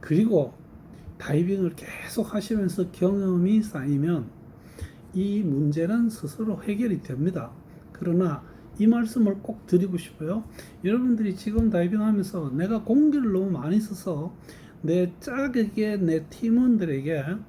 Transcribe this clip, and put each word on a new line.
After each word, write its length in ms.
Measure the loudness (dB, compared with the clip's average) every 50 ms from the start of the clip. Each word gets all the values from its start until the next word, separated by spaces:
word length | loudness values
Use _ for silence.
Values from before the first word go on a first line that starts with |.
그리고 540 | -2 2 2 4 4 4 4 2 2 2 -4 -16 -20 -20 -20 -20 -20 -20 -20 -20 -18 -18 -18 -14
다이빙을 560 | -6 0 0 2 2 2 0 0 0 -2 -2
계속 580 | -6 -16 -16 -14 -14 -14 -8 -4 -4 -4 -2 -4
하시면서 560 | -6 -4 -2 -2 0 0 0 0 -2 -4 -4
경험이 720 | -2 0 0 2 2 2 0 2 2 4 4 4 4 4 2
쌓이면 680 | 0 -4 -6 -2 0 0 0 2 2 0 0 -2 -6 -12 -18 -20 -20 -20 -20 -20 -20 -14 -14 -14 -14 -14 -20 -20 -8 -4
이 280 | -4 -2 0 0 0 0
문제는 680 | 0 0 2 2 2 2 0 0 0 2 2 2 0
스스로 520 | 0 -4 -10 -10 -8 -6 -4 -4 -4 -4 -4
해결이 400 | -4 -2 0 0 0 0 -2 -4
됩니다. 480 | -8 -4 -2 -2 -2 -2 -4 -8 -8 -14 -18 -20 -20 -20 -20 -20 -20 -14
그러나 520 | -6 -2 0 2 4 4 2 0 -2 -8 -14 -20 -20 -20 -20 -4 2
이 80 | 4
말씀을 500 | 4 6 4 2 -2 2 2 2 2 2 0 -6
꼭 240 | -10 -12 -12 -4
드리고 300 | 2 2 4 4 2 -2
싶어요. 480 | -4 -6 -8 -12 -10 -6 -4 -4 -4 -6 -8 -16 -18 -20 -20 -18 -6 -2
여러분들이 500 | 0 0 2 2 2 2 2 0 -2 -2
지금 360 | -4 -6 -2 0 2 2 4
다이빙하면서 800 | 4 2 2 2 2 0 2 2 2 2 0 -2 -4 -6 -6 -4
내가 340 | -2 -2 0 0 -2 -2 0
공기를 480 | 2 4 4 6 4 4 2 2 2 2
너무 180 | 2 0 0
많이 300 | -2 -2 -2 0 2 2
써서 560 | 0 0 -8 -8 -6 -6 -4 -4 -6 -8 -10 -14 -20 -20 -20 -20 -20 -20 -20 -8 -2
내 320 | 0 2 2 2 0 -2 -8
짝에게, 760 | -10 -8 -4 -2 -2 -2 0 0 0 0 0 -2 -2 0 0
내 320 | 0 0 2 2 0 -2 -4
팀원들에게 960 | -12 -4 0 2 4 4 6 4 4 4 2 0 -2 -2 -2 -2 -2 -2 -2 -4 -6 -8 -8